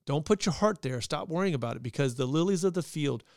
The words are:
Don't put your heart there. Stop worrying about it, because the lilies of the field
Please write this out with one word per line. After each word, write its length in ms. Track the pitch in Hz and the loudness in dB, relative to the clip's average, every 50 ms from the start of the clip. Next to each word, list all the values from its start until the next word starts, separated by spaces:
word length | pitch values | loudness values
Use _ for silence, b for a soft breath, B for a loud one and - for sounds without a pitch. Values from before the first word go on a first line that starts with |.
| - | -6
Don't 200 | - 139 156 156 | -2 -2 0 2
put 220 | - 214 196 - | 2 2 2 2
your 60 | 196 147 | -2 0
heart 300 | - 208 214 202 - - | 2 2 2 2 0 -4
there. 180 | 131 131 120 | -6 -4 -4
Stop 280 | - - 156 147 - - | -4 -4 -4 -4 -4 -2
worrying 260 | 160 175 196 190 156 | -2 0 0 0 0
about 220 | 127 117 117 - | 0 -2 -4 -6
it, 60 | - 123 | -6 -8
because 320 | 120 - - 143 131 120 | -6 -2 0 0 0 2
the 100 | 123 131 | 0 0
lilies 380 | 127 143 160 170 196 196 170 180 | 2 2 2 4 4 2 2 2
of 100 | 190 170 | 0 0
the 80 | 180 - | 0 -4
field 400 | - - 160 147 143 127 113 - b b | -4 -4 -2 -2 -2 -2 -4 -6 b b